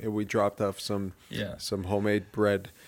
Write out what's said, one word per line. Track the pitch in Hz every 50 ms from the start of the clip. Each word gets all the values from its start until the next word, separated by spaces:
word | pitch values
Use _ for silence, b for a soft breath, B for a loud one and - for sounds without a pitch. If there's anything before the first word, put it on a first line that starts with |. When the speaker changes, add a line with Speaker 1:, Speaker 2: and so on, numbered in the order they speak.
Speaker 1:
and | 117 110 104
we | 107 104
dropped | 101 - 107 101 101 - -
off | 107 98 92 -
some, | - - 104 98 98 92 - _ - -
Speaker 2:
Yeah. | - 110 101 92 -
Speaker 1:
some | - - - 104 98 92
homemade | 90 104 101 104 104 104 104 95 -
bread. | - 110 107 101 101 95 95 - B B B